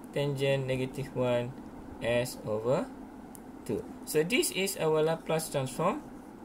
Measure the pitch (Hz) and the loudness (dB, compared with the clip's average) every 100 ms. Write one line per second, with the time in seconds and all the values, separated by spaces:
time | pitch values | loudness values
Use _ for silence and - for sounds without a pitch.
0 | - 143 143 135 139 135 131 131 131 135 | -6 0 0 2 4 4 2 0 0 -4
1 | 135 127 123 120 123 - - - - - | -4 0 2 2 0 -6 -12 -14 -12 -4
2 | 113 120 127 - - 107 117 151 262 - | 2 2 2 -4 -2 0 2 2 0 -8
3 | - - - - - - - 101 - - | -14 -14 -14 -14 -14 -10 -4 -2 -4 -10
4 | - 151 165 254 - - 190 - 156 156 | 0 2 4 4 4 2 0 2 4 4
5 | 160 160 - 160 - 143 131 - 175 302 | 4 2 0 0 0 -2 0 0 0 0
6 | - - - - | -6 -14 -16 -16